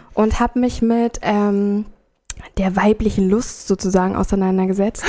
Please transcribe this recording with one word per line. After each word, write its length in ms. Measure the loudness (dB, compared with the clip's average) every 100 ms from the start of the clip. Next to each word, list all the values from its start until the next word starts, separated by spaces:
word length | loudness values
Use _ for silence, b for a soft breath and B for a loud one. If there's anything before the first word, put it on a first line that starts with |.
| -6
Und 280 | -2 0 2
hab 160 | 0 0
mich 240 | -2 0
mit, 380 | 0 2 0 -2
ähm, 640 | -2 0 2 0 0 -2 -4 -12 _ _ -14 -14 B -4
der 180 | -2 2
weiblichen 540 | 2 2 0 2 2
Lust 380 | 2 0 -8 -4
sozusagen 480 | -2 2 2 2 0
auseinandergesetzt. 880 | 0 0 2 2 0 0 -2 -2